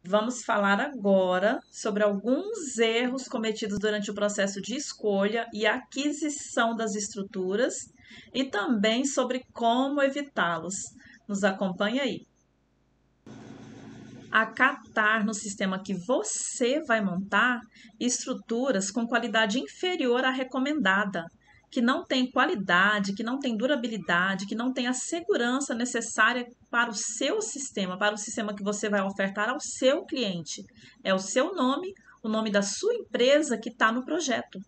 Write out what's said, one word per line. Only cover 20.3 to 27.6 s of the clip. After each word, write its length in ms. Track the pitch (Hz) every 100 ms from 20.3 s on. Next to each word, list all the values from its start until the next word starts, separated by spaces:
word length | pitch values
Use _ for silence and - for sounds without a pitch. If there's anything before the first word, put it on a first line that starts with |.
recomendada, 960 | 262 262 262 269 302 190 190 208 175 165 _ _ - _
que 100 | 262
não 240 | 233 302
tem 260 | - 262 254
qualidade, 840 | - 294 339 190 180 196 208 196
que 100 | 196
não 160 | 226 269
tem 180 | 269 214
durabilidade, 880 | 254 285 233 220 165 175 185 190 196
que 80 |
não 180 | 226 254
tem 140 | 262 247
a 60 |
segurança 840 | 254 - 339 339 339 240 254 277
necessária 720 | 233 247 233 220 - 220 247 240 - _
para 200 | 240 240
o 40 |
seu 460 | 214 - - 269 427
sistema, 580 | 415 269